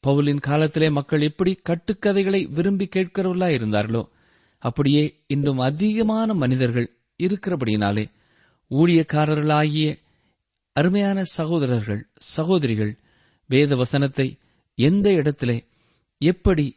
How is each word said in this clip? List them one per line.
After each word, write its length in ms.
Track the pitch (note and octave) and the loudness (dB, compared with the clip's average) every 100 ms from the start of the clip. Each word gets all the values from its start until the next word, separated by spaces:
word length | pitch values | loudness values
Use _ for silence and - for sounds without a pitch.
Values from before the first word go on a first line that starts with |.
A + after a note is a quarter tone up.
பவுலின் 380 | C#3 C#3+ D3 C#3+ | 2 0 2 -2
காலத்திலே 480 | C#3 D3 D#3 D#3 D#3 | -2 0 0 0 0
மக்கள் 360 | C#3+ C#3 D#3 D3+ | 0 -2 -2 -2
எப்படி 260 | - F#3 - | 0 -2 -2
கட்டுக்கதைகளை 760 | - E3+ - G3+ G#3 G3 G3 G3 - | -4 -6 -4 -2 0 0 0 0 -2
விரும்பி 360 | D3 F3+ G3 G3 | -2 0 0 -2
கேட்கிறவர்களாய் 720 | F#3+ F#3 - F#3 F3+ F3+ C#3 | -2 -4 -2 -2 0 0 0
இருந்தார்களோ, 460 | A2 G#2 G#2 A2+ - _ _ _ _ _ | 0 0 0 -4 -6 _ _ _ _ _
அப்படியே 420 | B2+ C3+ C3+ D3 D3+ _ _ | -6 0 2 2 0 _ _
இன்றும் 340 | C#3+ C#3+ C3 | -2 -2 0
அதிகமான 680 | B2+ D3+ G#3+ G#3+ A3 A3 A3+ | -2 0 -2 0 0 0 0
மனிதர்கள் 540 | G3+ B2+ B2+ B2 A#2+ A#2 _ _ _ | 0 0 2 0 0 -4 _ _ _
இருக்கிறபடியினாலே, 840 | F3+ G3+ - E3+ A#2 G#2+ G2+ G#2 G#2+ _ _ _ _ _ _ | -4 -2 -4 -4 0 0 0 -2 -4 _ _ _ _ _ _
ஊழியக்காரர்களாகிய 1160 | C#3 E3+ E3 D#3 D3+ D3+ D3+ D3+ D3+ D3+ D3+ D3+ - _ _ _ _ _ _ _ - | 2 4 4 2 0 0 0 2 2 2 0 -2 -4 _ _ _ _ _ _ _ 0
அருமையான 420 | E3+ G3+ G3 G3 F3+ | 2 2 0 -2 -2
சகோதரர்கள், 720 | - D#3 E3+ C3+ A#2+ G#2 G#2 - _ - | -4 -2 -2 0 -2 -2 -8 -8 _ -8
சகோதரிகள் 680 | - D#3+ F#3 C#3 A2 G#2+ - _ _ _ _ _ | -4 0 0 0 -2 -4 -6 _ _ _ _ _
வேத 240 | C3+ C#3+ | 2 2
வசனத்தை 540 | C3 B2 C#3+ C#3 C3+ C3 - _ _ _ - | 2 0 0 0 -2 -4 -4 _ _ _ 0
எந்த 300 | C3 G3 G3+ | 2 4 2
இடத்திலே 460 | F#3 D3+ C#3+ B2 A#2 _ _ _ _ _ _ | 2 0 -2 -4 -4 _ _ _ _ _ _
எப்படி 460 | D#3 F3+ - E3 C#3 | -2 2 0 0 -2